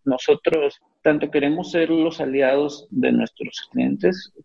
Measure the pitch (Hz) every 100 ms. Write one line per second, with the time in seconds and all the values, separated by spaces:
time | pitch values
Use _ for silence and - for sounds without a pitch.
0 | - 127 - 147 - 165 143 - _ _
1 | 156 151 147 151 143 156 180 175 160 165
2 | 160 160 139 135 131 139 147 143 - -
3 | 127 120 113 - 120 - - 123 127 139
4 | 185 185 - -